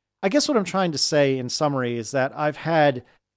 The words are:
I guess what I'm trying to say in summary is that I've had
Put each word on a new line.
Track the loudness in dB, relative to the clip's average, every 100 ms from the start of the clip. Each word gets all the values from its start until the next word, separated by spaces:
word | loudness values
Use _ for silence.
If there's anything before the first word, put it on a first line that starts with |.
| _ _
I | 0
guess | 0 2
what | 0
I'm |
trying | 0 -2 -2
to | -2
say | 0 2 2 0
in | -4
summary | -2 -2 0 -2 -4
is | -4
that | -2 -2 -2
I've | -4 -4
had | 0 4 4 2 -8 _ _